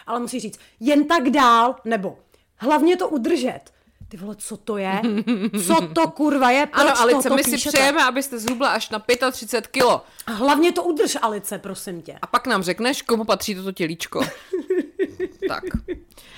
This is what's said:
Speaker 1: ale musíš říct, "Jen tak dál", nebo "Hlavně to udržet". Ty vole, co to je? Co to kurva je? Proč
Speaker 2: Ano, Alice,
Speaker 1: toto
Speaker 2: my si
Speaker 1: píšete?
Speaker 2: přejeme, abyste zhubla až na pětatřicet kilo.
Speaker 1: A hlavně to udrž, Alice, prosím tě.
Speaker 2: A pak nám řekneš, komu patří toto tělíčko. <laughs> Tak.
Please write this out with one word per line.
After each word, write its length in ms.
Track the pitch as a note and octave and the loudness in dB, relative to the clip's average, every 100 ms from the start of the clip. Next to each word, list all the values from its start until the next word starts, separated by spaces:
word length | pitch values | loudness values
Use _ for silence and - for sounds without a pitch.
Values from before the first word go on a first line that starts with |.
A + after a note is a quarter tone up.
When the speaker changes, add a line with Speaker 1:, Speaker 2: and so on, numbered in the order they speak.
| - | -8
Speaker 1:
ale 120 | A#3+ | -6
musíš 220 | A#3+ B3 | -6 -8
říct, 180 | G#3 - - - | -10 -14 -20 -6
"Jen 280 | A3+ D4 D4 | 2 2 4
tak 220 | E4+ C4 | 2 2
dál", 460 | C#4+ B3 A#3 A#3+ B3+ A3 | 4 6 6 4 0 -4
nebo 320 | A3+ F#3 - _ _ _ - | -4 -4 -10 _ _ _ -6
"Hlavně 420 | A#3 D4+ D#4+ F4+ | 0 4 4 2
to 120 | - | 0
udržet". 520 | D4+ A3+ E4 B3 - - _ _ _ - | -2 0 0 -2 -6 -14 _ _ _ -20
Ty 80 | F#3 | -16
vole, 180 | G3+ G3+ | -14 -12
co 220 | - G3+ | -12 -12
to 200 | - G#3 | -6 -4
je? 240 | F#3+ F#3+ A#3 G#3 A3 A3+ G#3 G#3 F3+ | -2 0 0 0 -2 -2 -2 -2 2
Co 200 | E4 E3 | 2 2
to 140 | D#3+ D#4+ | 0 0
kurva 440 | - D4+ D4 B3+ | 2 0 2 4
je? 140 | C4 D4 | 2 2
Proč 160 | B3+ | 2
Speaker 2:
Ano, 180 | D4 A#3+ | 2 4
Alice, 220 | A#3+ C4+ B3+ | 4 4 2
Speaker 1:
toto 60 | C4+ | 2
Speaker 2:
my 80 | |
si 80 | C4+ | 2
Speaker 1:
píšete? 260 | A#3+ D4 C#4+ | 0 0 2
Speaker 2:
přejeme, 260 | C4+ D#4 | 4 4
abyste 360 | B3+ B3 C4+ A#3 | 2 0 -4 -6
zhubla 300 | A3 A#3+ C4+ | -4 -2 0
až 200 | G3+ - | 0 -4
na 100 | G#3+ | -6
pětatřicet 680 | - B3 C4 - A3+ A#3 - | -2 0 0 -4 -6 -6 -4
kilo. 340 | C4 B3 F3 - - - | 0 2 2 -2 -16 -10
Speaker 1:
A 40 | |
hlavně 400 | G#3+ C4+ D4 F4 | -2 2 4 4
to 120 | F4 | 2
udrž, 340 | F4 D4+ D#4+ - | 0 0 0 0
Alice, 360 | A3+ G#3 - F#3+ | -2 -4 -8 -10
prosím 440 | G3 F#3 - E3+ | -10 -12 -10 -12
tě. 160 | D3 - | -12 -14
Speaker 2:
A 60 | - | -2
pak 200 | A#3+ C4 | -2 0
nám 160 | G#3 | 0
řekneš, 380 | F3 F3 A#3+ C4+ | 0 -2 -2 -2
komu 220 | - A3+ | -2 -2
patří 320 | A3 F#3+ - F#3+ | 0 -2 -2 -6
toto 160 | F#3+ | -6
tělíčko. 500 | F#3+ E3 E3+ - - C4+ | -4 -4 -4 -6 -4 -4
<laughs> 1200 | - - F#4 - F4+ C#4+ - F#4+ - F4+ - F#4+ | -6 -8 -6 -2 -2 -4 -4 -6 -6 -10 -6 -6
Tak. 160 | - F#4 - - F4 - - - | -6 -6 -8 -8 -12 -14 -20 -20